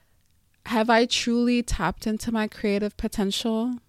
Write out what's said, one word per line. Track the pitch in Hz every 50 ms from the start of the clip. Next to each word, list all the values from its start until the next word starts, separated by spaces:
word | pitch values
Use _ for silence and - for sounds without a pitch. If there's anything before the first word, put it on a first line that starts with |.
| _ _ _ _ _ _ _ _ _ _ _ _ _
have | - - 220 220 240
I | 226 226 247
truly | 233 - - - 240 233 240 240 240 240 240
tapped | 240 - - - - 165 - - -
into | 220 214 214 - 240
my | 226 214 214
creative | 214 - - - 208 202 202 208 208 -
potential? | - - 214 - 233 190 202 - - - 226 220 220 233 247 247 240 -